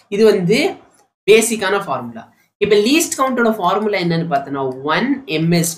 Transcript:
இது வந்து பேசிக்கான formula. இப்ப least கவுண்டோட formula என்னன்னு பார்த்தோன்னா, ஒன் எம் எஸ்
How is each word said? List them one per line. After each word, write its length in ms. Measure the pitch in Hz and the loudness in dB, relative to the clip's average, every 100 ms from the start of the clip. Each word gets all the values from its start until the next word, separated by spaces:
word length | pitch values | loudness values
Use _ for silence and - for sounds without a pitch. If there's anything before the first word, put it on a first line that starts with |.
| _ | _
இது 80 | 202 220 | 2 4
வந்து 280 | 196 175 247 381 - _ _ _ _ - | 4 2 0 0 -6 _ _ _ _ 4
பேசிக்கான 500 | 220 226 214 190 202 | 4 4 -2 -2 -4
formula. 400 | 170 127 120 113 - _ _ _ | -4 -8 -8 -14 -20 _ _ _
இப்ப 140 | 208 208 220 | 2 2 4
least 280 | 320 330 294 | 2 0 -2
கவுண்டோட 320 | 262 240 226 214 | -2 0 0 0
formula 420 | 180 214 214 190 | 0 0 0 0
என்னன்னு 220 | 175 165 165 | 0 -2 -2
பார்த்தோன்னா, 320 | 139 139 139 131 131 147 | -4 -4 -6 -6 -6 -4
ஒன் 140 | 170 254 277 - 156 | -2 -2 -4 -4 -2
எம் 180 | 165 170 | 0 0
எஸ் 160 | 165 | 0